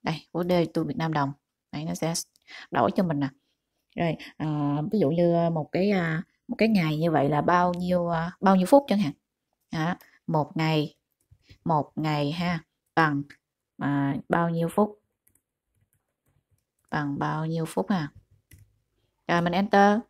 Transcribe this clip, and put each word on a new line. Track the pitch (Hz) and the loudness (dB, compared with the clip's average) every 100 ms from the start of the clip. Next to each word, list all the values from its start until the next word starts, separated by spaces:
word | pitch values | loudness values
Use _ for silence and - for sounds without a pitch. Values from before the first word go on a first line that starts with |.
Đây, | 156 160 - | -6 -6 -8
U | 165 | -6
S | 175 | 0
D | 175 165 | 2 2
to | - | -2
Việt | 156 143 | -4 -4
Nam | 160 | -2
đồng. | 151 139 143 _ _ _ | 0 -2 -6 _ _ _
Đấy, | 147 160 | -10 -8
nó | |
sẽ | 175 160 170 - _ _ - - | -6 -4 -4 -8 _ _ -20 -8
đổi | - 113 - | 0 0 2
cho | |
mình | 185 147 | -2 -2
nè. | 139 _ _ _ _ _ _ - | -4 _ _ _ _ _ _ -4
Rồi, | 170 - - - | -4 -4 -10 -8
à, | 156 147 143 143 151 | -6 -2 -2 -2 -2
ví | 220 | 0
dụ | 143 | 0
như | 165 175 170 170 | 2 2 2 0
một | 165 147 | -2 -4
cái, | 175 196 | -2 0
à, | 196 165 160 - _ - | 0 0 -4 -8 _ -12
một | 240 | -2
cái | 220 | 2
ngày | 214 160 151 | 2 2 0
như | 170 | 0
vậy | 156 143 | 2 2
là | 147 | 2
bao | 147 175 180 | 2 4 2
nhiêu, | 175 180 180 170 | 0 -2 -2 0
à, | 165 170 - | -2 -4 0
bao | 190 190 | 4 4
nhiêu | 180 | 6
phút | 277 277 | 6 6
chẳng | 202 | -2
hạn. | 208 - _ _ _ _ _ | -2 -6 _ _ _ _ _
Đó, | 170 160 180 - _ - | -4 -4 -4 -12 _ -4
một | 160 143 - | -2 -2 -2
ngày, | 160 160 151 _ _ _ _ _ _ - - | 0 0 -2 _ _ _ _ _ _ -10 0
một | 156 139 - | 0 0 -4
ngày | 156 151 143 | -2 0 -2
ha, | 170 175 170 - _ _ - | -2 -4 -4 -8 _ _ 2
bằng, | 160 143 143 - _ _ _ _ | 2 2 -6 -14 _ _ _ _
à, | 139 143 139 139 - | -2 0 -2 -4 -2
bao | 175 170 | 0 0
nhiêu | 165 165 | -2 -2
phút? | - 208 - _ _ _ _ _ _ _ _ _ _ _ _ _ _ _ _ _ _ _ | 0 -2 -2 _ _ _ _ _ _ _ _ _ _ _ _ _ _ _ _ _ _ _
Bằng | 156 147 143 | -6 -4 -4
bao | 147 156 160 | -4 -4 -4
nhiêu | 165 160 | -4 -4
phút | - - | -4 -2
ha? | 190 185 - _ _ _ - _ _ _ _ _ _ - | -2 -4 -10 _ _ _ -20 _ _ _ _ _ _ -2
Rồi | 170 | 0
mình | 175 | 0
enter. | 170 202 202 202 208 - | 0 2 6 6 4 -2